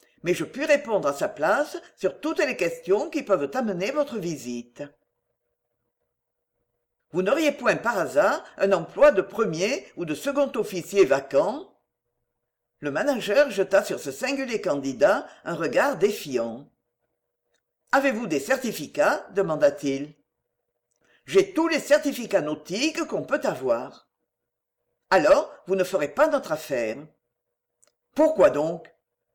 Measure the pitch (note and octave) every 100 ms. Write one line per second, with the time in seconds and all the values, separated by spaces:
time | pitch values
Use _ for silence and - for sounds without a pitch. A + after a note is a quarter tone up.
0 | _ _ E3+ E3 D#3 C4 D#4 C#4+ A3+ G3
1 | C#3+ C#3 D3 - D#3+ A#3+ D4+ E4+ - _
2 | F#3+ - D#4 D#4+ C#4 - E3+ - F3 G#3
3 | D4+ D4+ - F3+ C#3+ B3+ A3 F3 G#3 D4
4 | C#4 A3+ E3+ C#3+ A#2+ A#2+ A#2+ - D#3 _
5 | _ _ _ _ _ _ _ _ _ _
6 | _ _ _ _ _ _ _ _ _ _
7 | _ E3 F#3 D4+ D4+ C#4+ A#3 D#3+ A#3 G#3
8 | D3 C#3+ G3 D#4 - - G3 F3+ E3 G3
9 | D4 G3 - - G#3 D#3+ G#3 D#4 - -
10 | E3 D3 C#4 C#4 C4+ A#3 - F#3 - G3
11 | D#3+ F#3 - C#3 F3+ C#4 - _ _ _
12 | _ _ _ _ _ _ _ _ D3 C#3
13 | C#4 A#3+ G3 G3+ C#4+ G3 F#3 G3 G#3+ E3+
14 | C#3 - B3+ C#4 B3+ G#3+ F3 C#3+ C3+ A#2
15 | D#3 A#3+ - - - E3+ E3 - C#4+ F#3+
16 | G#3 - D3+ B2 A#2 A#2 - _ _ _
17 | _ _ _ _ _ _ _ _ _ C#4
18 | C4+ A3+ G#3+ C#3+ - C4 A3+ E3+ C3+ -
19 | F3 D4 - G3 E3+ D3 C#3+ - C#3 C3+
20 | D3 - _ _ _ _ _ _ _ _
21 | _ _ - F#3+ G3 D#4 E4 D4+ - D4+
22 | C#4+ A3 G#3+ F#3+ D3+ D3 - G3+ D#4 E4
23 | D4 G3 - D4 G#3+ C3+ C3 A#2 C3+ -
24 | _ _ _ _ _ _ _ _ _ _
25 | _ F#3+ D3+ A#3 - - - F#3+ F3+ F#3
26 | D3 - D#4 C#4 - D3+ - B2+ A2 B2+
27 | D#3 _ _ _ _ _ _ _ _ _
28 | _ - D#4 D#4 - C#3+ D#3+ E3+ - _
29 | _ _ _